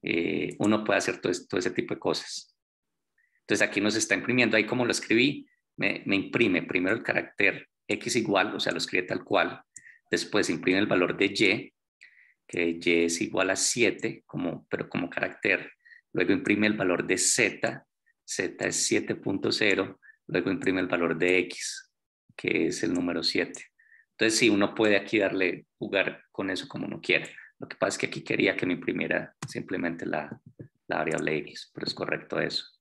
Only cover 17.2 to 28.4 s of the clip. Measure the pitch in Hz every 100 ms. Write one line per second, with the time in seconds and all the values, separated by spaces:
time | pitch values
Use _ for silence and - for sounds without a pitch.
17.2 | - - 104 - - - _ _ _ _
18.2 | - - 92 - 98 - - 104 104 110
19.2 | - 98 110 - 107 95 98 - - -
20.2 | - 85 92 92 95 92 90 90 85 80
21.2 | 90 90 90 - - - - _ _ _
22.2 | _ - - - 82 - 92 90 90 85
23.2 | 80 - 87 - - _ _ - _ _
24.2 | 113 110 113 101 101 - 110 101 - 110
25.2 | 95 92 90 90 - _ 101 98 92 -
26.2 | _ - 98 90 - - 85 82 - 82
27.2 | - - - _ - - 98 - - -
28.2 | - -